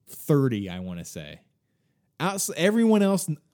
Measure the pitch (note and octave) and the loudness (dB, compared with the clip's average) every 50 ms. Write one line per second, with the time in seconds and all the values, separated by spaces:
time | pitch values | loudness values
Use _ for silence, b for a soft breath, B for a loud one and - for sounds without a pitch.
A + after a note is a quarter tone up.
0 | _ _ - - - - D#3 C#3+ C3+ C3 A#2 G#2 G2+ F#2 F2 F2+ F#2 F#2 F2+ E2+ | _ _ -20 -18 -2 2 2 4 4 2 0 -2 -4 -6 -8 -8 -8 -8 -10 -10
1 | E2+ - - E2+ D2+ D2 - - _ _ _ _ _ _ _ _ _ _ _ _ | -12 -12 -12 -14 -14 -14 -16 -18 _ _ _ _ _ _ _ _ _ _ _ _
2 | _ _ _ _ D3 F#3 G3 G3 - - - - E3 G3 G#3+ A#3 A#3 A3 A3 G#3 | _ _ _ _ -6 -4 -4 -4 -6 -6 -4 0 0 2 4 4 4 6 6 6
3 | G3+ G3 G3 F#3 - - D3+ - _ _ | 4 4 2 0 0 -4 -6 -8 _ _